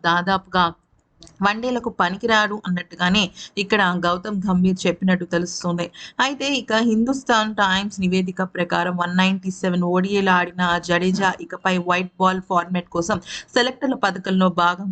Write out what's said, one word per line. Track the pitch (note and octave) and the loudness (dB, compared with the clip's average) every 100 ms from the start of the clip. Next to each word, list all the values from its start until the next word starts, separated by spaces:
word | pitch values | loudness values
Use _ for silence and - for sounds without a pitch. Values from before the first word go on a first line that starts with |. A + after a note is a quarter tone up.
దాదాపుగా | F3 F3 F3+ F#3+ F#3 F#3 E3+ - _ _ _ _ - - | 0 0 2 -2 0 0 0 -2 _ _ _ _ -20 -2
వన్డేలకు | G3 G#3+ B3 B3 A#3 | 0 0 -2 -2 -4
పనికిరాడు | - F3+ G3 A#3 A3 G#3 G#3+ | -2 -2 0 2 2 2 -2
అన్నట్టుగానే | - F3+ F3 - F3+ G#3 G3 - - - | -4 -4 -6 -2 2 2 0 -4 -12 -8
ఇక్కడ | G3+ G#3+ F#3 F3+ | -2 2 2 2
గౌతమ్ | F3 F3+ G#3+ G3+ | 0 -2 -2 -4
గంభీర్ | F#3+ F#3 F#3 F#3 | 0 2 2 2
చెప్పినట్టు | F#3 F3+ F#3 F3+ | -2 0 2 0
తెలుస్తుంది. | F3 F3 F3 - F3+ F3 E3+ - - - | 0 -2 -4 -6 -4 -4 -6 -10 -16 -2
అయితే | C4 C#4 C#4 | -2 -2 -2
ఇక | C#4 A3 A3 A#3 | -4 0 0 2
హిందుస్థాన్ | A3 A#3+ C4+ - A3+ G#3+ | 2 2 -2 2 2 2
టైమ్స్ | G#3+ G3 F#3+ G3+ G3 | 0 2 2 -2 -2
నివేదిక | F#3 F#3 F#3 F#3 F#3 | 0 0 -2 -4 -6
ప్రకారం | - F3 F3 F3 F3+ | -4 -2 0 -2 -2
వన్ | F3 F3+ | -2 2
నైంటీ | F#3+ F#3+ F#3 | 2 2 -4
సెవెన్ | F#3 F#3+ F3+ | -4 -2 0
ఓడిఏలు | F3 F3+ F#3+ G3+ G3 | 0 0 2 0 2
ఆడిన | F3+ F3 F3+ F3+ F3 | 2 0 -2 0 0
జడేజా | F3 E3+ F#3 F#3+ F#3+ - | 0 0 2 0 0 -2
ఇకపై | E3 F3+ F#3+ F#3 | -10 -4 -2 0
వైట్ | F3 F3+ F3+ - | 0 -2 -2 0
బాల్ | F#3 F#3+ | 0 0
ఫార్మాట్ | - F3+ F3 F3+ F3 | 0 -2 0 -4 -4
కోసం | E3+ E3+ E3+ - - - | -4 -2 -4 -6 -14 -4
సెలెక్టర్ల | B3+ B3 B3+ C4+ C4 | 0 0 0 -4 0
పథకంలో | G3+ F#3 F#3+ F#3+ F#3 | -2 -2 -2 2 2
భాగం | E3+ F3 F3+ G3 | 4 0 0 -6